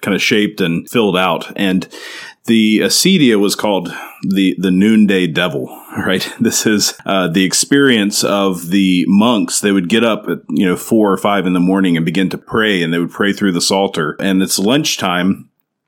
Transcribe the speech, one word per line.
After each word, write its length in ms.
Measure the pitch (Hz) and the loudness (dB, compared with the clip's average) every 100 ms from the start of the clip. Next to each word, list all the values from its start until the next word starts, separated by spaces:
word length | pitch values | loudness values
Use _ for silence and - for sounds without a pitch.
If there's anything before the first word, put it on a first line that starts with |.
kind 140 | 107 | -4
of 80 | 92 | -2
shaped 380 | - 107 104 - | 0 0 0 -2
and 280 | 87 87 - | -2 -2 -2
filled 280 | 120 104 87 | 0 0 2
out. 360 | 92 80 - - | 0 -2 -6 -4
And 320 | 98 92 - - - - - - - | -2 -2 -4 -12 -16 -16 -18 -10 0
the 320 | 113 107 107 | 2 4 2
acedia 600 | 92 - 185 190 127 104 | 2 2 2 4 4 4
was 160 | 101 | 2
called 380 | - 107 92 87 - - - | 0 -2 -2 -4 -12 -16 -10
the, 340 | 85 98 95 - | -4 0 0 0
the 120 | 92 | 0
noonday 560 | 92 107 110 104 98 87 | 2 4 4 4 2 0
devil, 400 | 76 87 69 - | 0 -2 -4 -8
<laughs> 300 | - - - | -12 -12 -6
right? 340 | 101 95 - - | -2 -2 -4 -2
This 260 | 113 - 113 | -2 0 0
is, 280 | 104 - - | 0 0 -4
uh, 240 | - 95 90 | -2 0 0
the 160 | 92 | 0
experience 800 | 92 - - 143 139 113 101 - | 0 0 0 2 4 2 0 -2
of 460 | - 101 98 87 85 | -2 0 0 -2 -2
the 340 | 98 95 90 82 | 0 2 2 2
monks. 520 | 98 117 113 85 - | 2 4 2 -2 -2
They 120 | 104 | 0
would 160 | 98 85 | 0 2
get 160 | 113 | 2
up 240 | 113 107 87 | 2 0 -4
at, 100 | 82 - | -8 -4
you 160 | 73 | -2
know, 120 | 92 87 | 0 -2
four 360 | - 113 104 | 0 2 2
or 60 | 95 | 2
five 280 | 104 101 90 | 0 0 0
in 60 | |
the 80 | 90 | 0
morning 360 | 90 98 95 82 | 2 2 2 0
and 100 | 85 | 0
begin 240 | 87 92 | -2 -2
to 80 | 85 | -4
pray, 440 | - 117 107 95 | -6 -2 0 0
and 100 | 82 | -2
they 60 | 87 | -2
would 120 | 85 | -4
pray 220 | - 101 | -2 -2
through 200 | 95 101 | 0 -2
the 80 | 87 | -2
Psalter. 560 | - 98 98 87 76 - | -2 0 -2 -2 -6 -4
And 220 | 95 95 | -2 0
it's 160 | 92 - | 0 -2
lunchtime, 920 | 101 143 156 - 95 90 92 - - _ _ _ | 0 0 -2 -4 -2 0 0 -2 -8 _ _ _